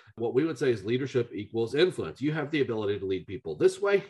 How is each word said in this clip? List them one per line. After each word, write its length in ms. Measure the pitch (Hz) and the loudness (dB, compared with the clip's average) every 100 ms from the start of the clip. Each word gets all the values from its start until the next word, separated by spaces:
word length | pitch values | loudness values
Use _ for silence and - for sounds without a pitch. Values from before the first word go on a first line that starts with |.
| - | -20
What 180 | - 113 | -4 0
we 120 | 117 | 2
would 120 | 160 135 | 0 0
say 140 | 143 | 0
is 140 | 113 | 0
leadership 480 | 98 123 135 127 113 | 0 -2 0 -2 -2
equals 400 | 98 107 113 113 | -4 -6 -2 -2
influence. 460 | 139 185 151 82 76 | 2 2 2 -6 -4
You 100 | 143 | -2
have 220 | 156 143 | -2 -2
the 80 | 156 | 0
ability 400 | 123 110 104 104 | 0 0 -2 -2
to 40 | |
lead 220 | 95 95 - | -2 -4 -4
people 300 | 131 - 78 | -8 -8 2
this 260 | 185 185 | 2 4
way. 220 | 202 202 190 | 2 2 0